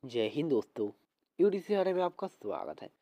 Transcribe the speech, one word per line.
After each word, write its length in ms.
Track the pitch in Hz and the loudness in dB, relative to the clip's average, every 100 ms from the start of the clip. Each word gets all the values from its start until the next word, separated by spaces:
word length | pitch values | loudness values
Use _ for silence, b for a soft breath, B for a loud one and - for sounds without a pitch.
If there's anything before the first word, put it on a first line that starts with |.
जय 240 | 135 117 110 | -4 -2 0
हिंद 200 | 117 160 | 0 2
दोस्तों, 380 | 127 - - 104 - _ _ _ _ | 2 0 -4 -4 -4 _ _ _ _
यूडीसी 340 | 196 196 175 | 2 2 0
हमारे 200 | 202 185 | 0 2
में 80 | 180 | 2
आपका 240 | 175 - 190 | 0 -2 -10
स्वागत 540 | _ 104 87 - 76 | _ -6 -6 -6 -12
है। 80 | - _ | -14 _